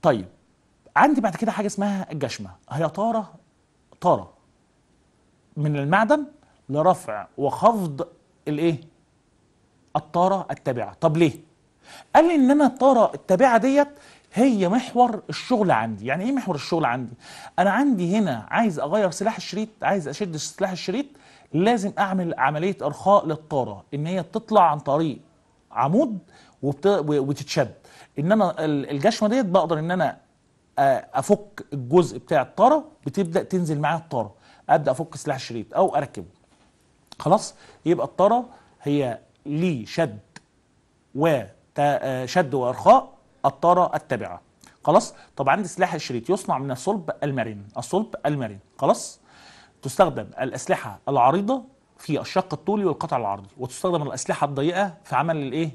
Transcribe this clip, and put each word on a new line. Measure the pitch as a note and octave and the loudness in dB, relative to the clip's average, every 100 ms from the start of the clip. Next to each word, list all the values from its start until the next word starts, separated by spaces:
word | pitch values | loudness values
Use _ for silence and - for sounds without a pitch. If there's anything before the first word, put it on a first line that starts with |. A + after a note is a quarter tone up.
طيب | E3+ B2 F#2+ _ _ _ _ _ _ - | 2 0 -2 _ _ _ _ _ _ 4
عندي | C4 C#4+ | 4 4
بعد | G#3+ D#3+ | 0 -2
كده | G3+ | -4
حاجه | G3 G3+ | -2 -4
اسمها | - G3+ G3 F#3+ | -2 -2 -2 -6
الجشمه، | D#3 C3 - G2 F#2 _ | -4 -6 -6 -14 -16 _
هي | C3+ D#3+ | -4 -4
طاره، | D#3 A3 A3+ G3 - _ _ _ _ _ _ | -2 -2 -2 -6 -14 _ _ _ _ _ _
طاره | F3+ C3 F2+ _ _ _ _ _ _ _ _ _ _ _ _ - | 2 2 0 _ _ _ _ _ _ _ _ _ _ _ _ -6
من | D3+ C#3+ | -2 -2
المعدن | C#3+ F#3 A3 D4+ C#4+ - _ _ _ | 0 2 4 2 0 -14 _ _ _
لرفع | C#3 D#3+ F3+ - G#2+ F#2+ - | 0 2 2 -2 -12 -12 -4
وخفض | C#3 - G3+ A3+ F3 C#3 E3+ _ _ _ - | -4 2 2 4 -2 -6 -10 _ _ _ -6
الايه؟ | D3 E3+ D#3 - _ _ _ _ _ _ _ _ _ _ D3+ | 0 0 -2 -8 _ _ _ _ _ _ _ _ _ _ -8
الطاره | - F3 F#3 G3 - | -4 0 2 0 -4
التابعه. | C#3+ - B2 G2+ G2 | -8 -6 -4 -6 0
طب | D#3+ D3+ | 0 4
ليه؟ | E3 - - _ _ _ - - - - | 2 0 -18 _ _ _ -20 -20 2 4
قال | E4 | 6
لي | E4 | 6
ان | B3+ | 6
انا | C#4+ C#4 | 6 4
الطاره | B3+ C4 C4 G#3 | 4 4 6 4
التابعه | - - F#3 C4+ A3+ | 0 0 4 4 4
ديت | A#3+ C#4 C#4+ - - - _ | 4 2 2 -2 -20 -20 _
هي | - C4+ A3 F3+ | 2 2 4 2
محور | A3 - A#3 B3 A3 - | 0 -2 2 2 2 -8
الشغل | D#3+ - B3 G3+ | -12 -2 0 4
عندي. | A#2+ A2+ G#2+ A2 | 2 2 -6 -4
يعني | C#3+ | -4
ايه | G#3 | -2
محور | C4+ A3 D3+ | -4 -2 -6
الشغل | - E3+ C#3+ | -2 0 0
عندي؟ | B2 A#2+ B2+ - - - - | -2 -6 -14 -20 -20 -12 0
انا | F#3 | 2
عندي | G3 C#4+ A3 F3 G3+ | 2 2 0 0 0
هنا | G3 A#2+ G#2 | 0 -2 -4
عايز | D#3 A3+ D3+ | 0 0 -2
اغير | C#3+ G3+ G3 | -2 0 0
سلاح | - G#3 A3 | 0 -4 -4
الشريط، | - F#3 A3 _ | -10 -8 -8 _
عايز | D#3 G3 D3 | -2 -2 -4
اشد | D3 G3+ D#3 | -8 -8 -8
سلاح | - - F#3+ | -10 -6 -6
الشريط، | F3+ - G3 C#4+ - - - _ | -4 -6 -6 -6 -12 -20 -20 _
لازم | D3+ G3 A#3+ F#3+ - | 0 2 2 -2 -2
اعمل | G3 F#3+ F3 D3 | -2 -2 -4 -2
عمليه | C3 D3+ F3+ F#3+ | -2 0 -4 -4
ارخاء | C#3 D3 - G3+ D#3+ | -6 -4 4 4 4
للطاره، | D3+ - D3 A#2 G2+ - | -6 -4 -4 -4 -8 -12
ان | C#3+ D3+ | -8 -4
هي | F#3 | -4
بتطلع | D#3+ A3 A3 G#3+ F3 | -4 -8 2 4 4
عن | D3+ | 2
طريق | D3 C#3+ E3 B2 _ _ _ _ _ | -2 0 0 -4 _ _ _ _ _
عمود | - C3 F#3+ D4 G3+ - - _ _ | -2 0 2 0 -2 -12 -20 _ _
وبت-، | C3+ C#3 G3 | -6 0 2
و-، | G3+ D3 D3 C3+ | 2 2 0 0
وتتشد. | C#3+ - - A#2+ - - - - - | -4 -4 -2 -2 -4 -20 -20 -18 -6
ان | D#3 | 0
انا | A3 F#3 - D#3 | 2 2 0 -2
ال-، | D3 C3 | -2 -4
الجشمه | C#3+ F3+ A3 G#3+ | 0 0 0 0
ديت | B3 G#3 | 0 2
بقدر | F3+ E3 D#3+ | 2 2 -2
ان | D#3+ | -2
انا، | F#3 D3 - _ _ _ _ _ - | -2 -2 -4 _ _ _ _ _ 0
آه، | C#3 B2 - | 2 2 -2
افك | - - G3+ - - - | -6 0 0 0 -20 -12
الجزء | C#3+ B2 E3+ E3+ B2 | -10 2 2 2 -4
بتاع | - D#3+ | -2 0
الطاره، | B2+ - A3+ D4+ - _ - | 0 2 4 4 -2 _ -8
بتبدا | D#3+ F3+ F3 | -4 -2 -2
تنزل | - F#3+ E3+ D3+ | -2 -4 -2 -2
معايا | D3 D#3+ | -2 -4
الطاره، | D#3+ C3 G#2 - _ _ - | -6 -6 -6 -10 _ _ 0
ابدا | D#3+ C#3 | 2 2
افك | C3 D#3+ - | -4 -6 -10
سلاح | - C3 | -8 -8
الشريط | - A#2 G#2 | -8 -10 -6
او | D3 F#3+ C#3+ | 0 0 0
اركبه. | C#3 - F2 _ _ _ _ _ _ _ _ - | -4 -10 -16 _ _ _ _ _ _ _ _ -8
خلاص؟ | D3+ G3+ - - - - D3+ | 0 0 0 -16 -20 -10 -2
يبقى | E3+ C#3 | 0 -2
الطاره | - F#3+ A#3 B3 - _ _ | 2 2 2 -2 -16 _ _
هي | - D3 C3 A2 _ _ - | -4 -2 -2 -6 _ _ -8
ليه | D3 F3+ C#3+ G2+ | -4 -2 -2 -6
شد | - E3 G#2 _ - _ _ _ _ _ _ _ C3 | -4 -4 -4 _ -20 _ _ _ _ _ _ _ 0
وت-، | D#3+ C#3+ G2 - _ - | 0 0 -4 -18 _ -2
آه، | D3 C#3 C3 C3 B2+ | 0 0 -2 -6 -2
شد | F3+ D#3 | 0 0
وارخاء | C3+ B2 B2+ - B3+ - - _ _ C#3 | 0 -2 0 6 6 6 -18 _ _ -4
الطاره | - E3 F3+ F3 D3+ | 0 2 4 2 -2
التابعه. | - A#2+ G2 F2 _ _ - _ | -4 -6 -6 -12 _ _ -20 _
خلاص؟ | - F3+ - - - - | 4 4 4 -14 -20 -6
طب | C3+ | 0
عندي | D#3 F#3 | 0 0
سلاح | - F3+ | -2 -2
الشريط | E3 - A#2+ A2+ | -2 -6 -8 -2
يصنع | F#3 - C#3+ | -4 -2 -4
من | C#3 | -4
الصلب | B2+ - G#3+ D#3 - | -6 -4 -4 -6 -6
المرن، | D3 C3+ A2+ G#2 G2+ - | -4 -4 -6 -8 -14 -12
الصلب | B2 F#3 A3 - D3 | -4 -2 -4 -4 -4
المرن. | D3 A#2 G2+ _ _ | -4 -6 -10 _ _
خلاص؟ | C#3+ G#3+ - - _ - - - - _ | 0 0 -2 -18 _ -20 -20 -20 -20 _
تستخدم | C3+ - F#3 B2 G2+ - | -12 2 2 2 -12 -8
الاسلحه | C3 A#2+ - F3 - G2 - | -8 -6 -4 -4 -4 -12 -2
العريضه | C#3 A#2+ E3 G3+ C4 - _ _ _ | 4 4 4 0 -4 -6 _ _ _
في | - D3 | -6 -6
الشق | - F#3+ F#3 | -2 -4 -4
الطولي | - - G#3+ G3 | -6 -4 -2 -2
والقطع | C#3+ E3 C3+ | -2 -4 -4
العرضي، | G#2+ G2+ G2 - | -4 -6 -10 -12
وتستخدم | B2 - F#3 F3 | -12 -6 -4 -2
الاسلحه | D3 C3+ - C3 C#3+ | -4 -8 -6 -2 -2
الضيقه | C#3 D3 F3 G3+ E3 | 0 -2 -2 -4 -6
في | - C3 | -4 -2
عمل | D#3 D#3+ | 0 -2
الايه؟ | C#3 C#3 D#3+ | -4 -4 -6